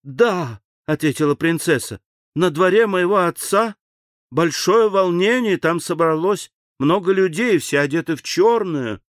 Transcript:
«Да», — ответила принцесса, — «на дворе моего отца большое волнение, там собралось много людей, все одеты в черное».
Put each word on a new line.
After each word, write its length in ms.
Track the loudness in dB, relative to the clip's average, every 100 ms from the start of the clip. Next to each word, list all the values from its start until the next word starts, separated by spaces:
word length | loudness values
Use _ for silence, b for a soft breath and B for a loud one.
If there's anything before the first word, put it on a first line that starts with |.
«Да», — 580 | -14 0 0 2 -6 -10 _ _ -6
ответила 480 | -2 -2 0 0
принцесса, — 640 | 0 0 0 0 -2 -2 -14 _ _ _
«на 140 | -2 0
дворе 380 | 2 2 4 2
моего 320 | 0 0 2
отца 580 | 0 -4 -2 0 -2 -6 _ _ _ _ _
большое 580 | -2 -2 -2 2 2 4
волнение, 720 | 2 0 0 2 0 0 0
там 220 | 0 -2
собралось 720 | -4 0 0 0 0 -2 -6 _ _ _
много 340 | 0 2 2
людей, 460 | 2 0 0 0 0
все 220 | 0 0
одеты 360 | 0 -2 -2 -6
в 60 |
черное». 800 | -4 2 2 2 -2 -4 -6 -8